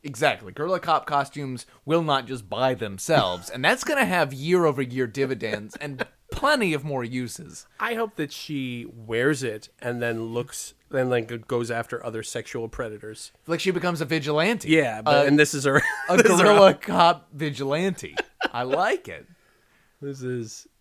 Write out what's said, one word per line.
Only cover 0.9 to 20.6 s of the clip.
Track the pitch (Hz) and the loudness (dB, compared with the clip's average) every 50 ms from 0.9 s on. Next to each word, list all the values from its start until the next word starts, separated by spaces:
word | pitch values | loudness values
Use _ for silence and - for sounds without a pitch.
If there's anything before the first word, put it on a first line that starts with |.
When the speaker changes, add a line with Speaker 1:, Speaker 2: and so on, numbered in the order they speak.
| 156 143 - | 0 0 0
Speaker 1:
costumes | - 151 143 139 - - 147 143 135 127 120 - _ _ _ - | -2 -2 -2 -2 -2 -6 -10 -10 -10 -10 -10 -12 _ _ _ -4
will | 139 156 170 165 | 0 0 0 2
not | 156 143 135 127 | 2 0 0 0
just | 117 131 123 104 92 | -4 -8 -10 -10 -8
buy | - 107 127 131 131 | -4 0 0 0 0
themselves, | - 117 104 98 92 - - 165 143 110 92 90 90 87 - | 0 -4 -8 -8 -6 -2 0 2 2 2 2 0 -4 -8 -10
and | - 127 131 | -6 -2 2
that's | 165 233 254 - | 2 2 2 0
gonna | - 311 277 254 | -2 0 0 0
have | 180 185 180 160 139 139 | 2 2 0 0 0 -2
year-over-year | 131 139 160 175 180 170 156 139 131 135 123 123 131 127 | -4 -2 2 2 4 4 4 2 0 -2 -4 -2 -2 -4
dividends | 117 104 139 135 127 131 107 104 110 107 107 104 107 - - | -2 -2 -2 -2 -2 -2 -4 -4 -6 -6 -6 -8 -10 -14 -12
and | 147 147 139 131 - - _ _ | -12 -10 -8 -8 -10 -10 _ _
Speaker 2:
<laughs> | _ - - | _ -12 -6
Speaker 1:
plenty | - - 277 302 269 220 180 156 | -2 2 2 2 2 2 0 0
of | 143 131 | -2 -4
more | 151 143 131 120 | -4 -6 -6 -4
uses. | 117 127 127 123 117 - - - - - - - _ _ - | -4 -4 -6 -6 -6 -8 -12 -16 -16 -18 -20 -20 _ _ -6
Speaker 2:
I | 202 226 233 | -6 -4 -4
hope | 226 233 214 208 | -4 -4 -6 -6
that | - 156 139 - | -6 -8 -8 -10
she | - - - 151 139 131 127 123 120 117 - 117 | -12 -12 -8 -8 -6 -6 -6 -8 -10 -12 -14 -16
wears | 117 110 110 117 113 123 143 156 123 131 | -16 -10 -4 0 2 2 2 2 0 -2
it | 120 107 107 - - _ - | -6 -6 -8 -12 -18 _ -10
and | - 123 120 120 120 | -6 -6 -4 -4 -2
then | 117 117 113 113 113 113 | -4 -4 -4 -6 -6 -6
looks, | 120 123 139 - - - - - _ _ - | -6 -6 -6 -8 -14 -14 -14 -16 _ _ -6
and | - 135 127 127 123 | -2 -2 0 2 0
then | 120 110 117 | 0 0 -2
g-, | 120 117 | -8 -10
goes | 110 - 127 120 120 113 | -6 -4 -2 -2 -2 -2
after | 117 117 117 - - 117 - | -4 -4 -6 -6 -8 -10 -8
other | 120 110 113 107 | -8 -8 -8 -8
sexual | - - 120 107 - - 127 113 113 | -8 -8 -10 -10 -8 -8 -8 -8 -8
predators. | - - 127 113 107 104 - 107 110 - - - _ _ _ | -8 -8 -10 -8 -10 -12 -14 -14 -16 -16 -18 -20 _ _ _
Speaker 1:
Like | - 170 160 | -6 -4 -2
she | - 185 | 0 0
becomes | 185 175 143 180 170 151 | 0 0 0 -2 -2 -2
a | 160 | -4
vigilante. | 127 160 160 139 147 147 151 160 202 240 202 - 151 | -2 -4 -2 -2 0 0 2 2 2 0 0 0 2
Speaker 2:
Yeah, | 156 160 147 120 110 107 107 | 4 4 4 2 0 -2 0
but, | 131 147 143 143 | 4 4 4 6
Speaker 1:
Uh, | 143 | 6
Speaker 2:
and | 143 147 | 8 6
this | 151 147 - | 6 6 4
is | 143 131 | 0 2
her, | 143 135 147 - - - | 2 4 4 2 0 -2
<laughs> | - - - | -4 -2 2
Speaker 1:
a | 180 | 4
Speaker 2:
this | 226 226 226 220 | 6 6 6 6
is | 180 | 6
her | 180 | 8
Speaker 1:
gorilla | 208 208 208 196 190 - | 8 8 10 10 8 8
cop | - - - 185 185 175 170 170 151 - _ - | 6 0 0 4 6 6 6 6 2 -2 _ -10
vigilante. | 143 160 151 143 117 139 135 143 160 180 196 185 - - 80 73 - - - _ - - - - | -6 -6 -4 -4 -4 -4 -2 -2 0 0 -2 -2 -4 -8 -10 -8 -8 -8 -8 _ -8 -8 -6 -4
I | 120 123 | -4 -4
like | 127 135 151 185 220 269 359 - | -2 0 0 0 0 0 -2 -4
it. | - 87 76 71 - 175 _ _ _ _ _ _ _ _ _ _ _ _ _ 143 | -8 -14 -14 -16 -20 _ _ _ _ _ _ _ _ _ _ _ _ _ _ -12
Speaker 2:
This | 139 139 135 | -12 -10 -8
is | 127 127 123 120 113 107 - - | -6 -6 -6 -6 -6 -8 -12 -16